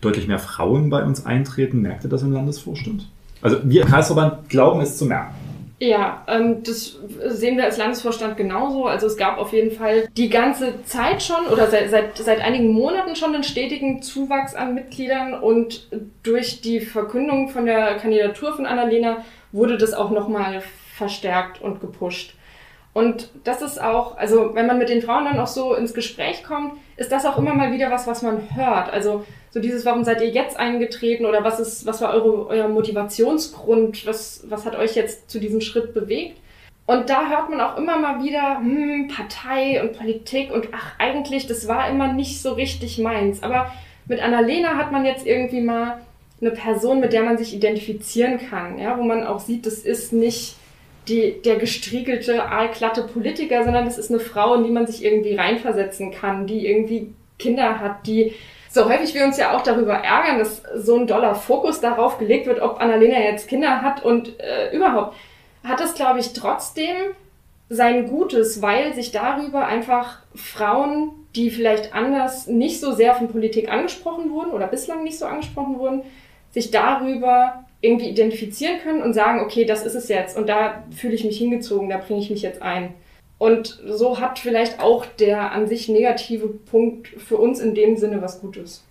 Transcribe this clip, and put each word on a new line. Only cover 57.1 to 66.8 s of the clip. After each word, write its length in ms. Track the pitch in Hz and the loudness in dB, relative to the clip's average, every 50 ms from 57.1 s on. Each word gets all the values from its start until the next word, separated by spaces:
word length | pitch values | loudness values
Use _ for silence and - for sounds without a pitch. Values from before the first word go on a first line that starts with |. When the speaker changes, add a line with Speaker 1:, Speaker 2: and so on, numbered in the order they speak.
| - - _ _ _ _ | -14 -20 _ _ _ _
Speaker 2:
Kinder 400 | - 247 240 262 254 226 214 208 | -2 -2 0 2 2 2 0 0
hat, 260 | 208 202 202 - - | -4 -6 -6 -6 -6
die, 280 | 214 220 220 220 220 - - - - - - - - | 0 2 4 4 2 2 -8 -18 -20 -20 -20 -20 -2
so 180 | - 254 220 220 | 4 4 6 6
häufig 280 | 247 294 330 302 - | 6 2 2 0 0
wir 100 | 285 277 | 2 2
uns 120 | 277 - - | 2 4 2
ja 200 | - - - - | 2 2 2 0
auch 60 | - | 2
darüber 320 | 254 226 233 226 208 196 | 2 2 2 4 2 2
ärgern, 420 | - - - - - 311 320 277 240 | 0 2 2 2 4 4 4 2 2
dass 240 | 214 220 - - - - - | 0 0 -2 -8 -12 -10 -8
so 200 | 233 202 208 233 | -4 2 4 4
ein 120 | 240 247 226 | 4 4 4
doller 260 | 202 214 247 214 202 | 2 4 4 2 2
Fokus 480 | 208 - - 240 277 - 311 - - | 0 2 2 2 2 4 0 -2 0
darauf 380 | - 240 240 226 233 - - - | 0 0 2 4 2 2 2 0
gelegt 260 | 226 208 247 277 - | 2 2 2 2 4
wird, 160 | 262 247 240 | 0 0 2
ob 180 | - 233 226 - | 2 -2 0 2
Annalena 400 | 233 233 220 214 220 247 262 240 | 2 4 6 8 8 8 6 6
jetzt 280 | 214 208 208 214 - - | 2 2 0 -2 -4 -4
Kinder 340 | 262 269 302 294 254 254 | -2 0 2 2 2 2
hat 240 | 254 277 277 269 - | 2 -2 -2 0 2
und, 340 | 233 240 233 - - - - | 2 2 2 2 -2 -12 -12
äh, 360 | - - - 247 - - - | -8 -6 -2 -2 -2 -2 0
überhaupt, 400 | 311 381 - 247 220 202 208 - - - - - - _ _ _ _ _ | 2 2 4 4 2 0 -2 -8 -16 -20 -20 -20 -20 _ _ _ _ _
hat 180 | 247 254 - | -4 -2 -2
es, 140 | 339 - - | -2 -4 -2
glaub 220 | - 277 254 254 247 | 0 2 2 2 2
ich, 160 | 240 233 - | 2 -4 -6
trotzdem 600 | - - 196 240 - - - - - | -6 -2 -2 -2 -2 -4 -10 -6 -4